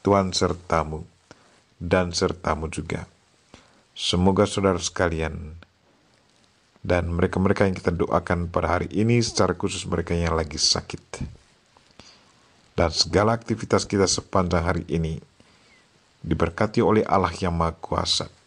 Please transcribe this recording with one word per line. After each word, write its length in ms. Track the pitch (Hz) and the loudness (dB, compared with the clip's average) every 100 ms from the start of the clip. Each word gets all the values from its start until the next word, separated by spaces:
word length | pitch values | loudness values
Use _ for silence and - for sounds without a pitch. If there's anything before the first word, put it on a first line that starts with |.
Tuhan 320 | - 101 95 | 4 4 2
sertamu 720 | 87 92 87 - 82 78 78 85 _ _ - _ _ _ _ | 0 -2 -2 -2 -2 -2 -8 -12 _ _ -20 _ _ _ _
dan 400 | 90 92 87 85 | 0 2 2 0
sertamu 560 | 90 85 - 80 80 | -2 -2 -4 -4 -4
juga. 320 | - 82 82 85 _ _ _ _ - _ _ _ | -8 -8 -8 -8 _ _ _ _ -20 _ _ _
Semoga 560 | - - 90 92 92 - | -8 -2 2 4 4 2
saudara 320 | - 98 90 | 2 0 0
sekalian 800 | 85 - 90 82 80 78 80 82 - _ _ _ _ _ _ _ _ _ _ _ | -4 0 0 0 -4 -6 -12 -16 -20 _ _ _ _ _ _ _ _ _ _ _
dan 320 | 95 90 85 | -2 0 0
mereka-mereka 560 | 85 90 - 95 - 98 | 0 0 2 2 4 2
yang 80 | 92 | 2
kita 160 | - | -2
doakan 560 | 85 87 87 85 87 85 | -2 0 0 0 -2 -2
pada 320 | 87 82 87 | -2 0 -2
hari 80 | 90 82 | -2 -2
ini, 240 | 110 120 | 2 2
secara 320 | 113 - 92 | 2 0 0
khusus 320 | 85 98 92 | 0 -4 -6
mereka 320 | 92 90 85 87 | -4 -4 -2 0
yang 160 | 85 | 0
lagi 240 | 80 78 73 | 0 -2 -2
sakit, 640 | - - - - _ - - - _ _ _ _ _ _ - - _ _ _ _ _ - | 0 0 -4 -14 _ -12 -12 -12 _ _ _ _ _ _ -20 -20 _ _ _ _ _ 0
dan 80 | 85 | 0
segala 480 | 80 85 87 107 113 | 2 0 4 4 0
aktivitas 480 | - 113 98 104 | -2 -6 0 0
kita 240 | - 101 92 | 2 2 2
sepanjang 560 | - - 98 90 87 | 2 -2 -2 2 0
hari 200 | 82 85 85 | 0 -2 -2
ini 320 | 80 80 78 - _ _ _ _ _ _ _ _ _ | -2 -2 -4 -12 _ _ _ _ _ _ _ _ _
diberkati 560 | - 82 85 - 107 113 | -6 -2 -2 0 0 2
oleh 240 | 92 107 | 4 4
Allah 320 | - 98 92 82 | 4 2 2 -2
yang 160 | 92 | -2
Maha 240 | 85 82 82 | 0 -2 -2
Kuasa 560 | - 87 87 - 78 _ | -6 -4 -2 -4 -4 _